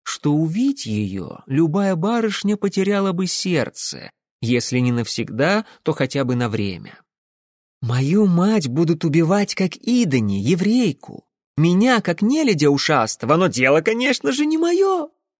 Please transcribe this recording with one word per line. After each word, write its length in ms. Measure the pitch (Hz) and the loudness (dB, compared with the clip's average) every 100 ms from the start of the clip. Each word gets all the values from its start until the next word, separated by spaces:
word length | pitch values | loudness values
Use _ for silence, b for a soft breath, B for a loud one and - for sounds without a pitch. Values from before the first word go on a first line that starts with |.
что 300 | - - 147 | -14 -6 -2
увидеть 520 | 151 160 185 269 277 117 | 0 0 0 -2 -2 -4
её 540 | 107 101 95 82 - - | -4 -4 -6 -10 -12 -4
любая 500 | 135 165 180 196 180 | 0 0 2 0 0
барышня 640 | 196 233 220 196 202 208 | -2 0 -2 -2 -2 -2
потеряла 560 | 202 - 190 202 196 | -2 0 0 0 -2
бы 140 | 175 180 | -2 -4
сердце, 840 | - 185 165 110 - - 67 - _ _ - | -4 -2 -2 -2 -6 -10 -10 -16 _ _ -8
если 360 | 113 120 - 127 | 0 0 0 0
не 120 | 123 | 0
навсегда, 720 | 120 113 - 110 110 156 208 214 B | 0 -4 -6 -6 -2 0 0 -4 B
то 100 | - | -6
хотя 320 | 147 135 139 127 | -2 -2 -2 -2
бы 100 | 123 | 0
на 140 | 120 | -2
время. 500 | 107 101 87 - - _ _ _ _ _ _ _ - | -2 -4 -6 -14 -20 _ _ _ _ _ _ _ -10
"Мою 460 | 117 123 135 196 208 | -4 -2 0 2 2
мать 400 | 175 190 220 139 | 2 2 2 0
будут 380 | 131 165 165 165 | 0 0 0 0
убивать 500 | 156 160 202 202 - | 2 2 2 0 -2
как 220 | 185 - | -4 -4
Идани, 580 | - 247 208 131 107 98 | 0 2 2 2 0 0
еврейку. 880 | 107 175 190 240 220 - - - _ _ _ - | 0 0 2 2 0 -2 -12 -20 _ _ _ 0
Меня, 460 | 165 180 247 240 | 2 4 4 2
как 200 | - 165 | 0 0
нелюдя 480 | 208 302 285 165 147 | 0 2 2 4 4
ушастого, 680 | 139 - 147 110 - 113 160 | 2 2 0 0 -2 0 2
но 100 | 185 | 2
дело, 320 | 104 127 151 | 2 4 4
конечно 540 | 160 226 254 240 285 | 2 0 0 0 -2
же, 120 | 269 302 | 0 0
не 120 | 320 | 0
моё. 540 | 339 349 392 370 302 _ _ | 2 2 2 0 -4 _ _